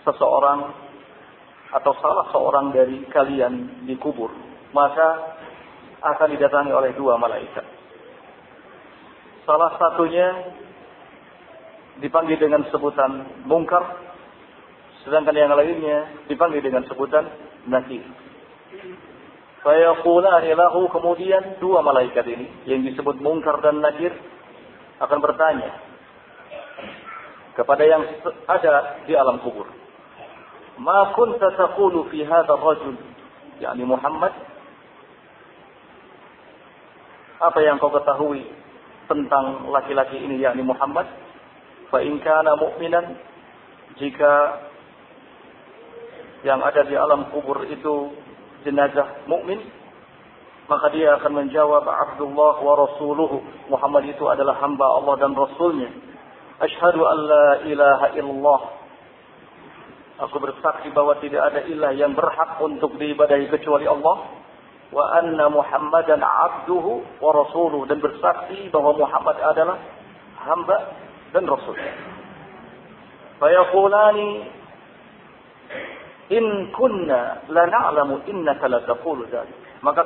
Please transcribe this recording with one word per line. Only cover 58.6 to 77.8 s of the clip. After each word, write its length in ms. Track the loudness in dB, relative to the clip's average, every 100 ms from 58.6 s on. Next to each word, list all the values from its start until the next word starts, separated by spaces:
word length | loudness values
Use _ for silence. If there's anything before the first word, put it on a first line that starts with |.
| 0 -16 -20 -20 -20 -20 -20 -20 -20 -20 -20 -20 -20 -20 -20 -12
Aku 160 | -10 -8
bersaksi 540 | -8 -6 -4 -4 -4 0
bahwa 240 | 2 2
tidak 240 | -2 -2 0
ada 140 | -2 -6
ilah 240 | -4 -2
yang 240 | 0 0 0
berhak 400 | -2 0 -4 -2
untuk 320 | -6 -2 -4 -4
diibadahi 560 | -6 0 2 2 0
kecuali 320 | -4 0 0
Allah. 480 | 0 0 2 0 -4 -18 -20 -20 -20 -20 -8 -2
"Wa 220 | 0 0
anna 320 | -2 0 0
Muhammadan 720 | 0 0 -4 0 0 2 2
abduhu 800 | 2 0 0 -2 -6 -4 -4 -6 -10 -4
wa 100 | 2 2
rasuluhu." 480 | 2 0 -2 -2
Dan 160 | -4 -4
bersaksi 720 | -4 -2 -2 -2 -6 -12 -4
bahwa 240 | 0 2 2
Muhammad 480 | 0 0 -2 -2
adalah 320 | 0 0 0 -2 -10 -20 -20 -20 -20 -12
hamba 380 | -4 -4 0 -2 -2 -14 -20 -20 -4
dan 120 | -2 0
Rasul. 280 | -2 -4 -10 -12 -12 -16 -18 -20 -20 -20 -20 -20 -20 -20 -20 -20 -20 -20 0
Fayaqulani, 880 | 4 6 4 4 4 6 6 4 0 -6 -12 -18 -20 -20 -20 -20 -20 -20 -20 -20 -20 -20 -16 -14 -14 -16 -20 -20 -4 0
"In 100 | 0 -2 -6 0
kunna 640 | 0 0 -2 -2 -2 -8 -2
la 140 | 2 2
na'lamu 600 | 2